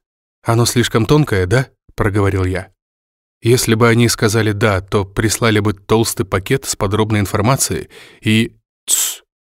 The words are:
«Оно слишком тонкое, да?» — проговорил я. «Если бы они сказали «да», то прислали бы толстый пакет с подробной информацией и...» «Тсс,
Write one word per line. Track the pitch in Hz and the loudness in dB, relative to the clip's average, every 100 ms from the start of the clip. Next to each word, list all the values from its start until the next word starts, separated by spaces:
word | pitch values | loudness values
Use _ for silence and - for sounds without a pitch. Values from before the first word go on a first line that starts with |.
| _ _ _ _ | _ _ _ _
«Оно | - 113 117 | -2 0 2
слишком | 123 113 120 110 | 0 0 0 2
тонкое, | 147 147 98 92 | 2 2 0 0
да?» — | 120 135 _ _ - | 0 -2 _ _ -4
проговорил | 107 101 98 95 | -2 0 0 0
я. | 92 92 92 _ _ _ _ _ _ _ | -2 -4 -8 _ _ _ _ _ _ _
«Если | 117 120 - | 0 2 2
бы | 113 117 | 2 2
они | 117 117 | 4 2
сказали | - 113 113 107 | 0 0 0 -2
«да», | 104 113 95 | 0 0 0
то | 98 110 | -2 -4
прислали | 98 - 110 - 117 107 | -4 -2 -2 0 0 2
бы | 104 | 0
толстый | 98 - 110 117 - | -4 0 0 0 -4
пакет | 110 98 - 135 | -4 -4 -2 -4
с | - - | -4 -4
подробной | 101 104 107 107 | -2 0 0 0
информацией | 98 110 104 135 - 85 - - - - | -2 0 0 0 -2 -4 -10 -16 -20 -8
и...» | - 110 117 - _ _ - | 0 2 0 -6 _ _ -4
«Тсс, | - - - _ _ | -4 -4 -8 _ _